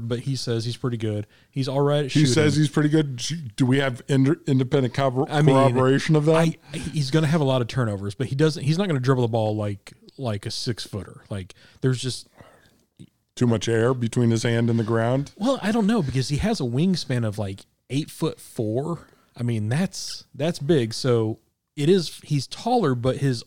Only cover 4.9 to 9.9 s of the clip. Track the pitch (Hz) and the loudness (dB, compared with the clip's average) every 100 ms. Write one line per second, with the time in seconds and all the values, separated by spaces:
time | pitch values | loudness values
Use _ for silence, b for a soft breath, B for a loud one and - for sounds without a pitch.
4.9 | - 139 127 151 147 151 135 135 123 127 | 0 0 0 0 4 6 6 6 4 4
5.9 | 135 - 156 151 160 165 165 - - - | 2 2 2 4 4 2 -2 -8 -10 -6
6.9 | 156 135 156 160 165 139 131 120 - 117 | -4 0 0 2 2 2 0 0 -2 -2
7.9 | 101 101 - 135 135 156 143 143 160 202 | -2 -6 -6 -4 0 0 2 0 0 0
8.9 | 143 127 131 120 117 107 107 104 98 - | 0 2 2 2 0 0 -2 -4 -6 -12